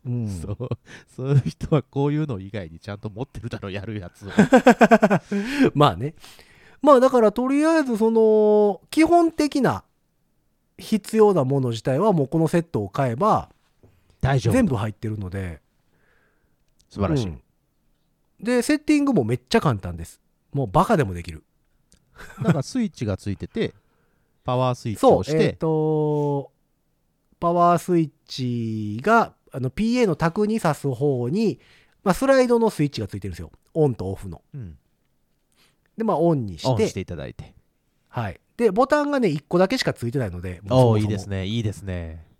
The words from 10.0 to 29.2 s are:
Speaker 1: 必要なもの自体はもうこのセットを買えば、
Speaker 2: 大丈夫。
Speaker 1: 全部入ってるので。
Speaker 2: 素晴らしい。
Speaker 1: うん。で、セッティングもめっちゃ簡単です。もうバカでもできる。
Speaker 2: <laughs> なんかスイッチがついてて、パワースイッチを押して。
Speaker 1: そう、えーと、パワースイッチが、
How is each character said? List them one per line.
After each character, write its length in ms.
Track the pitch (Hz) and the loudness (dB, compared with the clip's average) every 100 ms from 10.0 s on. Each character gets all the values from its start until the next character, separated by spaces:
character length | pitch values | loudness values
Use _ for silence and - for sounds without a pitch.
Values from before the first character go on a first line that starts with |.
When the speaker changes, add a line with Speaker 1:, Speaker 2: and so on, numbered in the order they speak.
| _ _ _ _ _ _ _ - | _ _ _ _ _ _ _ -20
Speaker 1:
必 380 | - 214 - 220 | -4 -4 -2 2
要 180 | 208 | 4
な 100 | 185 | 4
も 160 | 127 139 | 0 0
の 100 | 127 | -2
自 120 | 113 | -4
体 160 | - 131 | -2 0
は 140 | 214 | 0
も 120 | 180 | 0
う 40 | 135 | 0
こ 100 | 165 | 0
の 100 | 160 | 0
セ 100 | 175 | 0
ッ 40 | |
ト 200 | 165 117 | -2 -6
を 60 | 101 | -6
買 240 | - 135 | -4 -4
え 40 | 113 | 0
ば、 340 | 208 156 - _ _ _ _ _ _ _ | 0 0 -4 _ _ _ _ _ _ _
Speaker 2:
大 180 | 131 135 | -2 0
丈 120 | 117 | 2
夫。 40 | |
Speaker 1:
全 120 | 254 220 | 2 2
部 100 | 120 | 0
入 140 | 107 | -4
っ 40 | |
て 140 | 104 110 | -6 -8
る 100 | 107 | -8
の 120 | 95 | -8
で。 300 | 98 92 82 _ _ _ _ _ _ _ _ _ _ _ _ _ | -8 -10 -12 _ _ _ _ _ _ _ _ _ _ _ _ _
Speaker 2:
素 120 | - | -6
晴 80 | 101 | -2
ら 80 | 147 | -2
し 80 | |
い。 40 | 101 | -4
Speaker 1:
う 20 | |
ん。 120 | 73 _ _ _ _ _ _ _ _ _ _ | -8 _ _ _ _ _ _ _ _ _ _
で、 220 | 208 247 | -2 -2
セ 120 | 233 | 0
ッ 40 | 294 | -2
テ 180 | - 294 | 2 0
ィ 60 | |
ン 20 | |
グ 100 | 285 | 2
も 100 | 220 | 0
め 100 | 110 | 0
っ 60 | 127 _ | -4 _
ち 80 | 233 | 0
ゃ 40 | |
簡 180 | 160 104 | 0 -2
単 180 | - 82 | -6 -12
で 80 | |
す。 160 | 85 - _ _ _ | -14 -18 _ _ _
も 120 | 139 | -8
う 20 | 120 | -2
バ 160 | 95 | 0
カ 120 | 185 208 | 2 0
で 60 | |
も 120 | 113 | 0
で 80 | 87 | -6
き 100 | 85 | -12
る。 100 | 78 _ _ _ _ _ | -16 _ _ _ _ _
Speaker 2:
<laughs> 480 | _ _ - - - | _ _ -20 -20 -6
な 80 | 220 | -2
ん 20 | |
か 100 | 147 | -2
ス 180 | - 262 | -2 -6
イ 60 | 214 | -6
ッ 40 | |
チ 140 | - | -6
が 120 | 107 92 | -6 -6
つ 120 | - | -6
い 60 | 95 | -10
て 120 | 87 | -8
て、 260 | - 180 - _ _ _ _ _ _ - | -6 -6 -8 _ _ _ _ _ _ -6
パ 80 | 127 | -2
ワ 160 | 127 | -2
ー 20 | |
ス 140 | 123 120 | -4 -6
イ 40 | |
ッ 60 | 104 | 2
チ 60 | |
を 140 | 269 147 | 4 4
押 120 | 95 | 2
し 60 | 156 | 0
て。 20 | |
Speaker 1:
そ 0 | |
う、 40 | |
え 80 | 147 | 0
ー 60 | - | 0
と、 960 | 160 156 156 156 151 151 147 143 254 _ _ _ _ _ _ _ _ _ | -2 -2 0 0 0 -2 -2 -4 -6 _ _ _ _ _ _ _ _ _
パ 140 | 175 | -2
ワ 220 | 175 175 | 2 4
ー 40 | 170 | 2
ス 200 | - 175 | 0 0
イ 60 | |
ッ 60 | 156 _ _ - 127 120 113 110 107 107 | 0 _ _ -8 -6 -4 -4 -6 -6 -6
チ 60 | |
が、 320 | 151 226 | 2 2